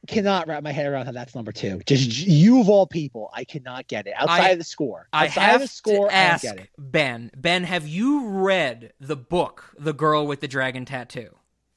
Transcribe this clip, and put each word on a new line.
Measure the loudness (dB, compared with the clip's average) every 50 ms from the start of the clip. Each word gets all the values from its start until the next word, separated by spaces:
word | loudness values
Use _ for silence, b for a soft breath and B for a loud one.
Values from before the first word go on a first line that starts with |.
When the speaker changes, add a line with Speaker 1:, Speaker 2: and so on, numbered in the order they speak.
| -12 -6
Speaker 1:
cannot | -2 0 0 2 0 0 -2 -4
wrap | -6 -8 -8
my | -6
head | -6 -4 -4 -4
around | -4 -4 -6
how | -8 -10
that's | -12 -12 -12 -12
number | -12 -10 -10
two. | -10 -8 -8 -6 -6 -4 -2
Just | 2 2 2 2 0
j-, | -2 -2 2 4
you | 6 8 8 8 8 8
of | 6 6
all | 6 6 4 2
people, | 0 -6 -8 -8 -10 -12 -14 -14 -12
I | -14 -14
cannot | -12 -12 -14 -14 -14 -14 -14 -12 -10
get | -8 -8 -8 -8
it. | -6 -4
Outside | 0 2 4 4
Speaker 2:
I, | 4 4
Speaker 1:
of | 4 2
the | -2
score. | -8 -8 -6 -6 -6 -6 -10 -12 _ -2
Speaker 2:
I | 0 0 0
Speaker 1:
Outside | 0 2
Speaker 2:
have | 4 4 4
Speaker 1:
of | 4
the | 2 -2
score, | -10 -6 -2 0 2 2 2 2
Speaker 2:
to | 2
ask | 4 4 4 2 0 -2
Speaker 1:
I | -8
don't | -12 -12
get | -16
it. | -20 _ -20
Speaker 2:
Ben. | -10 -4 -2 0 0 0 -4 -8 -12 -16 -12 -6
Ben, | -2 -2 0 0 -2
have | -2 -4 -6 -6 -6
you | -6 -2 0 0 0 0 -2 -4
read | -2 -2 0 2 2 2 0 -2 -4 -8 -14 -20 _ _
the | -10 -10 -10
book, | -10 -8 -4 -2 -2 -2 -2 -6 -14 -20 -20 _ -10
The | -6 -6 -4
Girl | 0 0 2 2 2 0 -2
with | -4 -6
the | -8 -6
Dragon | -4 -4 -4 -4 -4 -8 -10
Tattoo? | -10 -10 -12 -12 -12 -14 -14 -16 -16 _ _ _ _ _ _ _ _ _